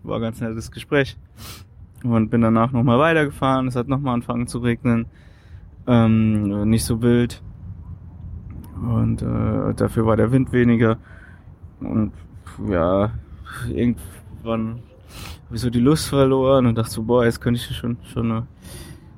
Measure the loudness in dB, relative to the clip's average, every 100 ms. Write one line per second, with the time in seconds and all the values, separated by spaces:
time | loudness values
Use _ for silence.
0 | -8 -6 -6 -6 -8 -8 -10 -14 -2 0
1 | 0 -4 -20 -20 -18 -18 -20 -20 -20 -8
2 | 0 2 2 4 4 4 2 2 4 4
3 | 4 4 0 0 0 0 0 -4 -2 -2
4 | -2 -4 -4 -6 -4 -2 -2 0 2 0
5 | -2 -10 -20 -20 -20 -20 -20 -12 2 4
6 | 6 4 4 2 0 0 2 2 2 0
7 | 4 4 2 -4 -16 -16 -16 -16 -16 -16
8 | -18 -16 -14 -14 -14 -16 -14 -8 -2 0
9 | 0 -2 -2 -2 0 0 -2 0 0 2
10 | 2 4 4 2 2 4 4 6 4 2
11 | -6 -20 -20 -20 -20 -20 -20 -14 -4 -2
12 | -2 -6 -20 -20 -20 -10 -2 0 2 2
13 | 0 -4 -14 -18 -16 -10 -8 -2 -2 -2
14 | -8 -18 -20 -14 -6 -4 -4 -8 -14 -20
15 | -20 -18 -16 -16 -12 -4 -2 2 4 4
16 | 2 2 4 4 4 4 4 2 -2 -4
17 | 2 4 4 2 -2 -2 -4 -8 -6 -6
18 | -8 -4 -2 -4 -6 -14 -18 -16 -16 -18
19 | -20